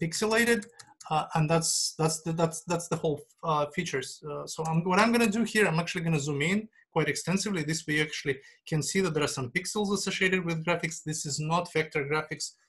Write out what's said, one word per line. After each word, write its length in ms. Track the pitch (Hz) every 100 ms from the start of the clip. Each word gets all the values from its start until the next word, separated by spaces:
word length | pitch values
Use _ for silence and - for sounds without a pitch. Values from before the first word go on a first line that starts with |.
pixelated, 680 | 165 - 214 220 233 233 - - - - -
uh, 160 | 156 -
and 160 | 165 156
that's, 440 | 165 160 - - -
that's 240 | 160 160
the, 100 | 170
that's, 300 | 165 165 -
that's 240 | - 170 -
the 80 | 170
whole, 260 | 165 143 - _
uh, 240 | 170 151 147
features. 480 | - 165 139 127 - 151
Uh, 160 | 147 147
so 160 | -
I'm, 200 | 160 160
what 160 | 180 185
I'm 100 | 233
gonna 160 | 233 233
do 160 | 233
here, 240 | 220 214 190
I'm 140 | 160
actually 220 | 165 180
gonna 160 | 165 156
zoom 220 | 143 139
in 260 | 160 208 214 _ _
quite 160 | 165 147
extensively. 540 | 147 - 196 214 180
This 220 | 147 160 -
way 80 |
you 80 | 151
actually 360 | 151 - - - - _ -
can 140 | 156
see 180 | 139 190
that 140 | 185
there 100 | 151
are 40 | 143
some 220 | - 123
pixels 420 | 180 185 214 202
associated 520 | 196 196 185 185 185
with 200 | 165 165
graphics. 380 | 165 170 160 -
This 240 | 156 156 151
is 140 | 135
not 320 | 156 170 175
vector 320 | 156 156 151
graphics, 480 | 139 156 156 131 - -